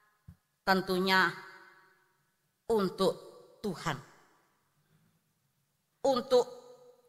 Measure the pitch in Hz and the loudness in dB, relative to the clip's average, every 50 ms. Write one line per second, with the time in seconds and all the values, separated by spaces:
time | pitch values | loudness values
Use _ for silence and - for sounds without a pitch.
0 | _ _ _ _ _ - - _ _ _ _ _ _ 196 190 190 185 185 190 185 | _ _ _ _ _ -20 -20 _ _ _ _ _ _ 2 2 2 2 0 -2 0
1 | 185 190 190 190 180 170 - - - - - - - - - - _ _ _ _ | 2 4 4 4 4 2 0 -6 -14 -18 -20 -20 -20 -20 -20 -20 _ _ _ _
2 | _ _ _ _ _ _ _ _ _ _ _ _ _ - 233 214 196 180 - - | _ _ _ _ _ _ _ _ _ _ _ _ _ -2 0 0 0 0 0 0
3 | 190 170 - - - - - - - - - - - 208 170 - - 170 139 135 | 0 0 0 -2 -12 -20 -20 -20 -20 -20 -20 -10 -8 -8 -8 -4 -4 -4 -4 -4
4 | - - - - _ _ _ _ _ _ _ _ _ _ _ _ _ _ _ _ | -8 -18 -20 -20 _ _ _ _ _ _ _ _ _ _ _ _ _ _ _ _
5 | _ _ _ _ _ _ _ _ _ _ _ _ _ _ _ _ _ _ _ _ | _ _ _ _ _ _ _ _ _ _ _ _ _ _ _ _ _ _ _ _
6 | - 277 262 240 240 - 262 247 247 - - - - - - - - - - _ | 0 0 0 0 0 2 2 2 2 0 -6 -16 -20 -20 -20 -20 -20 -20 -20 _
7 | _ | _